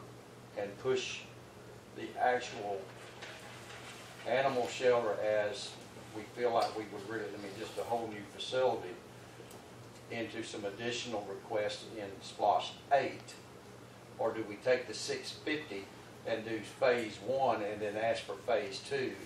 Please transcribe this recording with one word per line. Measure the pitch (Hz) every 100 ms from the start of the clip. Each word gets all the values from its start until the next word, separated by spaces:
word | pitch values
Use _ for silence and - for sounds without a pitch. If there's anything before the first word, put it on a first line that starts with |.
| - - - - - 104
and | 101 -
push | 131 127 - - - - - - - - - -
the | - -
actual | 123 123 - 123 104 98 98 - - - - - - - - - - - - - 110
animal | 127 135 123 -
shelter | - 127 120 110 98
as | 107 107 104 95 - - - - - 107
we | 104 120
feel | 120
like | 117 107 110
we | 101
would | 104 101
really, | 113 101
I | 101
mean, | 98 98
just | 101 104
a |
whole | 95 117 110
new | 104 98 -
facility | - 127 127 - - - - - - - - - - - - - -
into | 117 107 113
some | 110 110 101
additional | 98 120 120 123 104 98
requests | 98 - 110 104 - - 107
in | 98 95
splosh | - - 104 95 - - -
eight? | 120 123 - - - - - - - - - - -
Or | 113
do | 113 104
we | 101
take | 127 123 -
the |
six | 107 - 104 -
fifty | - 156 151 - 98 - - - - -
and | 113 110
do | 110
phase | 101 - 127 120 107 101 104
one | 135 127 110
and | 104 104
then | 104 104
ask | 113 113
for | - 98 -
phase | 110 101 - -
two | 139 117 98